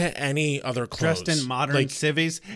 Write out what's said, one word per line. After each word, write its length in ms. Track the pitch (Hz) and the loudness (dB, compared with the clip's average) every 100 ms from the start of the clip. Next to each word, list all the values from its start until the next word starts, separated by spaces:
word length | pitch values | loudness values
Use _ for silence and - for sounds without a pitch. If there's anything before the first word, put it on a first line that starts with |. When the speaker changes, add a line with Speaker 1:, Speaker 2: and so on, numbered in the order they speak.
| 175 - | 0 0
Speaker 1:
any 400 | 139 147 151 143 | -2 0 0 0
other 260 | 131 123 117 | -2 -4 -4
clothes? 340 | - 160 160 | -2 0 0
Speaker 2:
Dressed 200 | - 156 | 0 0
in 60 | 127 | 0
modern 280 | 127 139 143 | 0 2 2
Speaker 1:
Like, 140 | 135 | 2
Speaker 2:
civvies. 500 | - 151 151 165 160 - | 0 0 2 0 -2 -10